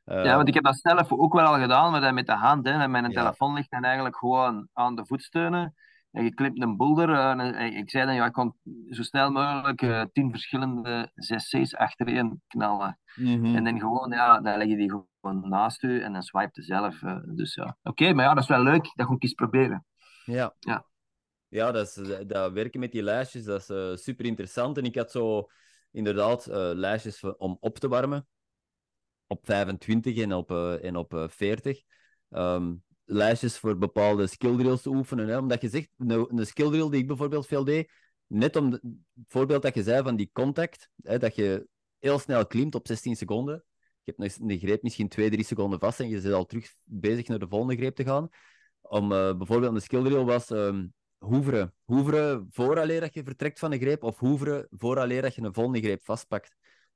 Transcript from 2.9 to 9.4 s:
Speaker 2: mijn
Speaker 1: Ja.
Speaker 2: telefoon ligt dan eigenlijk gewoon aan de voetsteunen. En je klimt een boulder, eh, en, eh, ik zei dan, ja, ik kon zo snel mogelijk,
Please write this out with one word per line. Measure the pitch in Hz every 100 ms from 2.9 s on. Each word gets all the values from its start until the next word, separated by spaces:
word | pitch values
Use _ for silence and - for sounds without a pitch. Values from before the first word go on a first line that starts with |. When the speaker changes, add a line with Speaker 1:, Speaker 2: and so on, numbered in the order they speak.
Speaker 2:
mijn | 123 120
Speaker 1:
Ja. | 123
Speaker 2:
telefoon | 113 - 139
ligt | 143 139
dan | 123
eigenlijk | 127 131 131 -
gewoon | 123 127 127 107 -
aan | - 123 117
de | 104
voetsteunen. | 139 - 170 170 175 170 - _ _ _
En | -
je | 117
klimt | - 135 123
een | 117 98
boulder, | 139 151 165
eh, | 147 135
en, | 127 123 107
eh, | 117 104
ik | 101
zei | 135 131
dan, | 127
ja, | 120
ik |
kon | 127 123 - - 117 113
zo | 120
snel | 113 139 139
mogelijk, | 135